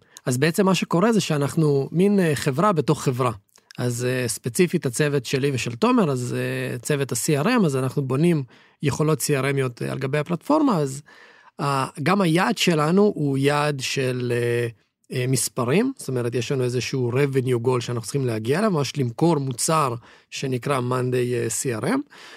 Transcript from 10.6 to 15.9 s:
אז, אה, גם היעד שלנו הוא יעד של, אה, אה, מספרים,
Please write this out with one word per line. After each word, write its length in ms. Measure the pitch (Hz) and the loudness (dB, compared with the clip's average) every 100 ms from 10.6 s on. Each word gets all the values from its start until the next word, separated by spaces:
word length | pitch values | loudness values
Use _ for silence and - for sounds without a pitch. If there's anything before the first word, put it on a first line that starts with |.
| 277 180 | 2 2
אז, 240 | 139 135 - - - - _ - | -2 -6 -14 -20 -20 -20 _ -6
אה, 260 | 147 139 131 - | -2 0 -2 -2
גם 180 | 143 202 | 0 2
היעד 380 | 180 165 226 214 | 4 2 2 2
שלנו 540 | 185 156 151 190 208 | 2 2 4 4 4
הוא 240 | - 143 135 | 2 -2 2
יעד 420 | 139 147 151 139 | 2 2 0 -2
של, 520 | 127 143 127 127 123 120 | -4 -2 -2 -2 -2 0
אה, 320 | 120 120 117 - _ _ - | 0 0 -2 -6 _ _ -8
אה, 120 | 135 127 | -4 0
מספרים, 640 | 131 - - 120 170 262 | 0 -2 -2 2 2 2